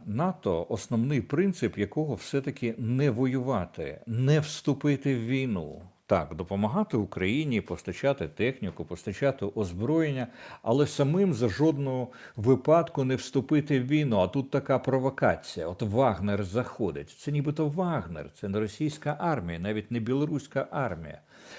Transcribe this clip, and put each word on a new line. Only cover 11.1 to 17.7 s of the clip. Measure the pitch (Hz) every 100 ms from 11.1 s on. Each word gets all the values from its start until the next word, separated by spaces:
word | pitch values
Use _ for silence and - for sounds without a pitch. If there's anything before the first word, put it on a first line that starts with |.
| 175 196
за | 120 120
жодного | 92 156 143 139 131 123 - - -
випадку | 110 127 151 165 160 -
не | 131 131
вступити | - 139 - 151 147 139
в | 127
війну. | 151 147 104
А | 92
тут | 139 135
така | 139 143 131
провокація. | - 131 131 135 123 85 - - 80
От | 92
Вагнер | 110 107 131 95 101 101
заходить. | 95 107 120 - 101 71 73 -
Це | -
нібито | 147 139 151
Вагнер, | 151